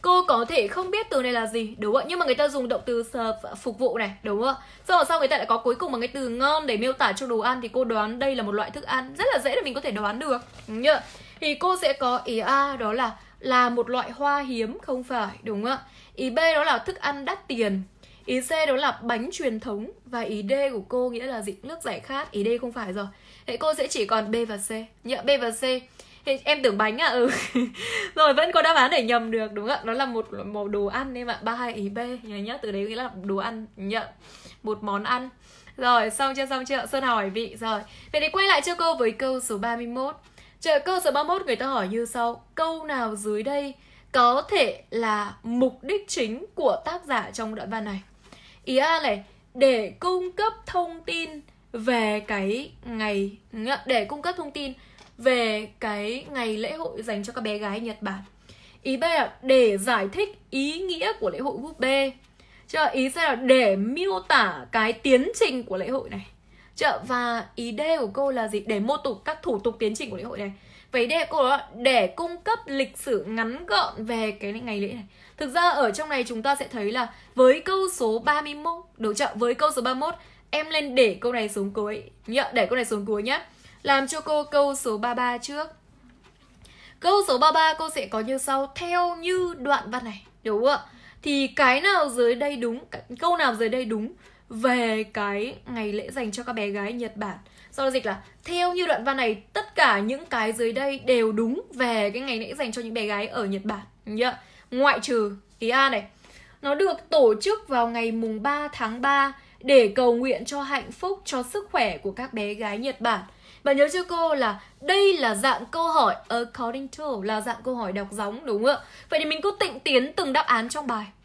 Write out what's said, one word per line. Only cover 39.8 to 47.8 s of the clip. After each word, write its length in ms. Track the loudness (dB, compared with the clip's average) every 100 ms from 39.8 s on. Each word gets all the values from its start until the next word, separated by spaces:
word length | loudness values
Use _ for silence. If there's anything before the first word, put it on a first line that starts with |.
| -6
mốt. 300 | -4 -6 -8 -20 -20 -20 _
Chờ 180 | 4 4
câu 220 | 4 2
số 100 | 2
ba 120 | 2
mươi 160 | 2 0
mốt 80 | 0
người 100 | -2
ta 100 | 0
hỏi 220 | 0 0
như 180 | -2 -4
sau. 380 | -2 -2 -2 _
Câu 300 | -2 -2 -2
nào 320 | -4 -2 -2 -4
dưới 260 | -4 -2
đây 320 | -2 -2 -4 -10 -20 -20 -2
có 300 | 4 6 4 2
thể 320 | 2 2 0 _
là 440 | -2 0 0 -4 -8
mục 360 | -4 2 2 0
đích 260 | -4 -4 -2
chính 360 | -4 -2 -4 -8
của 220 | 0 2 2
tác 200 | -4 -8
giả 260 | -4 -4 -4
trong 220 | -8 -8
đoạn 160 | -8 -8
văn 140 | -8